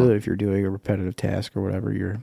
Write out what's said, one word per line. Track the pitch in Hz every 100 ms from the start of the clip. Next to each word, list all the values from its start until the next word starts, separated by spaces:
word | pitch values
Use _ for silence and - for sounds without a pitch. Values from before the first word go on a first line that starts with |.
| 123
could | 104
if | -
you're | 92
doing | 104 98
a | 95
repetitive | 98 - 98 92 -
task | 101 95 -
or | 98
whatever, | 98 95 104
you're | 101 92 107